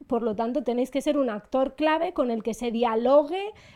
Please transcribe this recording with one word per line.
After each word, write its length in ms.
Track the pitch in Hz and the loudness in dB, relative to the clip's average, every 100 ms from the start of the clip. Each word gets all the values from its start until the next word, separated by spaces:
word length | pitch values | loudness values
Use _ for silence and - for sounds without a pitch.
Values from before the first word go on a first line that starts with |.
| - | -4
por 140 | 233 | -2
lo 140 | 233 208 | -2 -2
tanto, 260 | 233 254 | -2 -2
tenéis 260 | 226 240 262 | -2 -2 -2
que 120 | 277 | -2
ser 160 | 302 294 | 0 0
un 120 | 254 | 0
actor 460 | 208 - 262 269 269 | -2 -4 -2 -2 0
clave 380 | 311 311 349 | 0 2 0
con 180 | 349 247 | -2 -2
el 100 | 226 | -2
que 120 | 220 | -4
se 180 | 214 240 | -4 -4
dialogue 720 | 226 240 226 240 285 294 370 403 427 - | 0 0 2 6 6 4 -2 -6 -10 -20